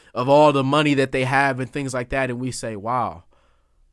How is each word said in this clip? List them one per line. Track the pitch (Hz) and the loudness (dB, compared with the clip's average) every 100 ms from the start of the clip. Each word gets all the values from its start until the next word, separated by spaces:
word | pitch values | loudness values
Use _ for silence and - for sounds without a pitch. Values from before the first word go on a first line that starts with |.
| _ | _
of | 117 127 | -4 4
all | 143 151 | 6 6
the | 139 | 4
money | 131 147 151 135 | 2 2 2 2
that | 131 | 0
they | 135 127 | -2 0
have | 139 139 127 | 0 0 -2
and | 127 | -6
things | 147 135 | -8 -6
like | 127 123 | -6 -6
that, | 135 131 | -4 -4
and | 120 | -4
we | 127 | -8
say, | - 117 104 | -8 -10 -8
"Wow, | 110 123 101 87 - _ _ _ _ _ _ | -4 -4 -4 -8 -20 _ _ _ _ _ _